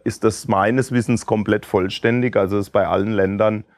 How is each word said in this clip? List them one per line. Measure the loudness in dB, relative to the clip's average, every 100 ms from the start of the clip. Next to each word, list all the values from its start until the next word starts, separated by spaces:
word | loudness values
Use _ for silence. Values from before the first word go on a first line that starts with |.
ist | -2 -2
das | -2 -2 0
meines | 2 2 0 0
Wissens | -2 0 -2
komplett | 0 -2 0 -2
vollständig. | 0 -2 -2 -2 0 0 0 0
Also | 0 -2
es | 0
ist |
bei | 0 2
allen | 0 0
Ländern, | 0 0 2 0 0 -8